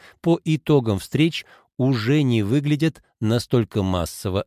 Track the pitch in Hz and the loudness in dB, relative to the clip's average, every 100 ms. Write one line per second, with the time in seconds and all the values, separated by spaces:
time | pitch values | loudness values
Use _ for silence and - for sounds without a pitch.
0 | - - 170 165 - 156 - 147 110 98 | -20 -6 -2 0 0 -2 2 2 2 -2
1 | - 131 165 - - - _ - 131 127 | -2 0 0 -2 -14 -20 _ -4 0 0
2 | 107 151 135 117 101 143 143 147 160 - | 0 2 2 2 2 0 0 0 -2 -4
3 | _ - 107 117 - 127 107 110 95 90 | _ -8 -2 -2 0 0 0 -2 -2 -2
4 | 82 - 98 95 | -4 -6 -6 -4